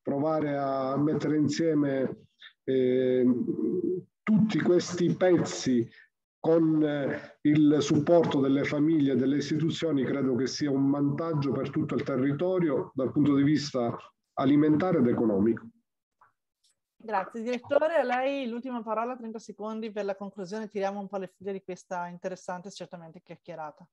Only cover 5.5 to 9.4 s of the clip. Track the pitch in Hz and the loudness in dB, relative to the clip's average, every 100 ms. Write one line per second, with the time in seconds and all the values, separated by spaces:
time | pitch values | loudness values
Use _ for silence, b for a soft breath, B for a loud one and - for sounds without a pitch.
5.5 | - - 123 117 b b _ _ _ 156 | -4 0 0 0 b b _ _ _ 2
6.5 | 165 160 156 151 147 135 113 - - 147 | 2 4 2 0 0 -4 -6 -10 -2 2
7.5 | 151 147 147 139 147 147 170 160 147 135 | 4 6 4 2 2 4 4 4 2 2
8.5 | 139 139 151 147 165 139 127 131 143 | 2 0 0 2 4 4 2 2 0